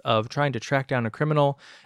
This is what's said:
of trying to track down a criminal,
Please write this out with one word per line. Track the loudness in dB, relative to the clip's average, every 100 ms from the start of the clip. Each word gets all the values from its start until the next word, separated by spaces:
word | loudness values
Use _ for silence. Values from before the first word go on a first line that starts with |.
of | 0 0 0
trying | -2 -2
to | -2
track | -2 -2 0
down | -2 -2
a |
criminal, | -2 0 2 2 0 -10 -20